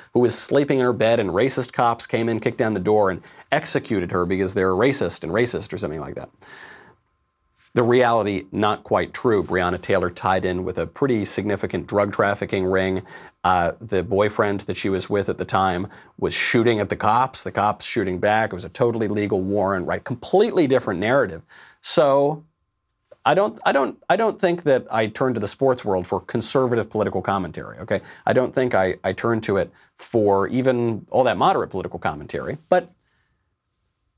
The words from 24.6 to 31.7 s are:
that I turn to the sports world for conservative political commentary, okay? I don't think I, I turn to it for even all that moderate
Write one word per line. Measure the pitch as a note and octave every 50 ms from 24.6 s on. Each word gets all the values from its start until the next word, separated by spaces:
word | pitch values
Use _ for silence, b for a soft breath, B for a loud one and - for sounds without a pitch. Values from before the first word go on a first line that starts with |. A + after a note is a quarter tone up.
| -
that | D3+ C3+ B2 - -
I | - A2+ A2+
turn | G#2+ G#2 - C3 B2+ B2+
to | A#2+
the | G#2 G2
sports | - - C3+ C3+ B2+ B2 -
world | A2 G2 F#2 F2+
for | - G2+ F#2
conservative | - - - A#2+ A2 - - C#3 C3 B2 A#2+ A#2 G#2 -
political | - G#2+ G#2 G2+ F2 F#2+ -
commentary, | - G2 G2 F#2 D#2+ D#2 - C#2 - G#1+ A#1+
okay? | F#2 - G#2 F#2+ B B B B B
I | - A2+
don't | B2 B2+ A#2 -
think | C3+ B2+ B2 A2+
I, | G2 F#2+ F#2 F2+ - -
I | F#2+ F#2+
turn | - - A#2 A2+ A2
to | A2 - G2+
it | G2 D#2 - b b b b b
for | - - - - A2+ G#2+ G#2 G2 G2 G2 -
even | G#2+ B2+ B2+ C3 B2+ A#2+ A#2+ A#2 A2+ G2+ - -
all | - A#2 C3
that | A#2+ G2+ F2
moderate | B2+ F3+ F#3+ C#3 G2+ -